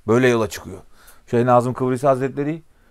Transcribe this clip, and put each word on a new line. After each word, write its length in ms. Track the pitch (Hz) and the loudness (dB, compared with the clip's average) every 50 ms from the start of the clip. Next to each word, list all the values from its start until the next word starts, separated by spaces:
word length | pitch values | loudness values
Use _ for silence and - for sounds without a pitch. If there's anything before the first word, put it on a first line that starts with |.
| - | -2
Böyle 220 | 101 113 123 131 123 | 0 2 4 4 4
yola 200 | 120 117 110 101 | 2 2 0 -4
çıkıyor. 300 | - - - 87 95 92 - - - - - - - - _ - | -6 -12 -14 -14 -16 -18 -18 -20 -20 -20 -20 -20 -20 -20 _ -4
Şeyh 140 | - 120 117 | -2 0 2
Nazım 300 | 123 123 123 120 127 120 | 4 4 4 2 2 -4
Kıbrıs 300 | 123 131 127 131 123 131 | -4 -4 -4 -2 0 2
Hazretleri 580 | 143 135 127 135 135 127 139 143 147 160 165 - _ _ _ _ _ | 0 0 2 0 -6 -6 -6 -6 -6 -6 -10 -12 _ _ _ _ _